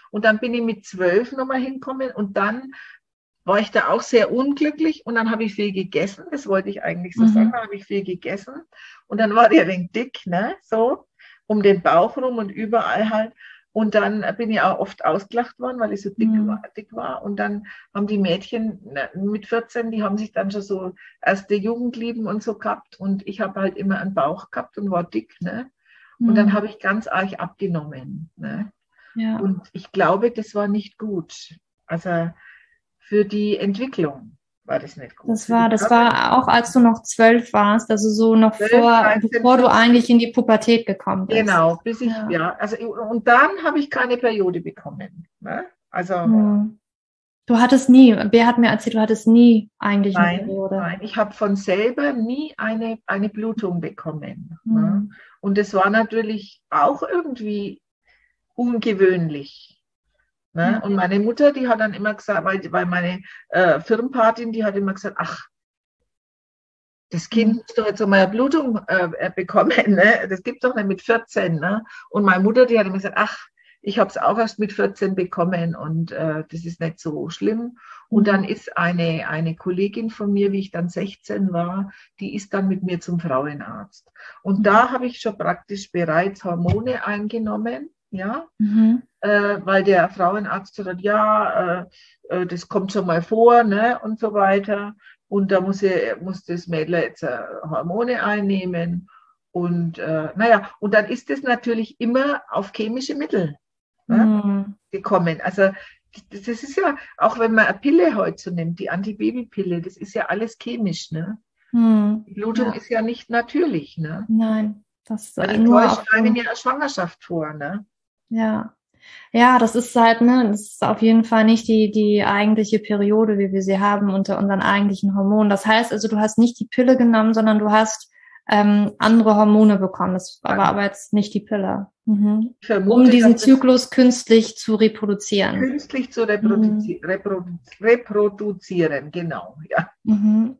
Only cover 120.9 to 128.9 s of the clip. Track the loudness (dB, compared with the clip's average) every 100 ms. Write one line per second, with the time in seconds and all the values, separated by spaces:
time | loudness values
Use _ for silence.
120.9 | 2 4 4 4 4 4 4 2 2 2
121.9 | 2 2 2 2 2 2 2 2 -2 -2
122.9 | 0 2 2 2 0 0 -2 -2 0 0
123.9 | 0 0 0 -2 -2 0 0 0 2 0
124.9 | 0 -2 0 2 2 2 2 2 2 0
125.9 | -4 -4 -2 0 2 2 0 -6 0 2
126.9 | 4 4 4 2 2 2 2 4 2 2
127.9 | -4 -16 _ _ -14 -2 2 4 4 2